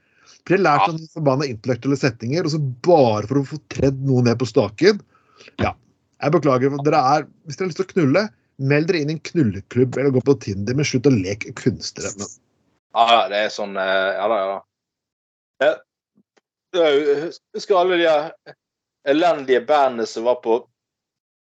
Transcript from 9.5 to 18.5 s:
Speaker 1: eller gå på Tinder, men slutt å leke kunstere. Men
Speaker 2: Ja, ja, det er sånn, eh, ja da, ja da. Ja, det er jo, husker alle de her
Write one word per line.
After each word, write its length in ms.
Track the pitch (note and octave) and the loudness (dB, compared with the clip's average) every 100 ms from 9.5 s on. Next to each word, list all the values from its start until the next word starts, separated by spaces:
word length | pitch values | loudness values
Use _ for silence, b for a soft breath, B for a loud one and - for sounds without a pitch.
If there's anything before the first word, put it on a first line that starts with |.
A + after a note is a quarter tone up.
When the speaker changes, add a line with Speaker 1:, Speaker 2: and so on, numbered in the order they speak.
| F#2+ - A#2+ B2+ B2 | -2 -4 0 0 0
Speaker 1:
eller 160 | C#3 | 0
gå 80 | B2+ | 0
på 140 | C#3+ C3+ | 2 0
Tinder, 320 | - F#2+ G2+ C3+ | -2 -6 -4 -2
men 80 | |
slutt 220 | C#3+ C3 C#3+ | -2 0 2
å 60 | A#2+ | 2
leke 380 | F#2 G2+ - - | 0 -6 -10 -6
kunstere. 540 | - E2+ - - G2 G2 | -4 -4 -8 -10 -10 -10
Men 80 | G2+ | -14
Speaker 2:
Ja, 800 | - _ _ _ _ _ A2+ A#2 | -16 _ _ _ _ _ 0 4
ja, 140 | A#2 F#2+ | 4 2
det 60 | G2+ G#2 | 0 -2
er 80 | - | -4
sånn, 220 | G2+ G2 | -8 -4
eh, 300 | F#2+ F#2+ F#2+ F#2 | -2 0 0 -2
ja 80 | G#2 | -2
da, 120 | A2 | 0
ja 60 | F#2+ | -2
da. 80 | G2 - _ _ _ _ _ _ _ _ - | -6 -10 _ _ _ _ _ _ _ _ -2
Ja, 60 | C#3+ - _ _ _ _ _ _ _ _ _ | 0 0 _ _ _ _ _ _ _ _ _
det 80 | F3+ | 0
er 140 | D#3+ C#3+ | 2 2
jo, 320 | D3+ C#3+ E3+ - _ G#3+ | 2 -2 -4 -12 _ -12
husker 220 | - F#3 | 0 2
alle 200 | F3+ F3 | 2 2
de 80 | E3 | 2
her 240 | D3+ D#3 - - | 0 -2 -10 -20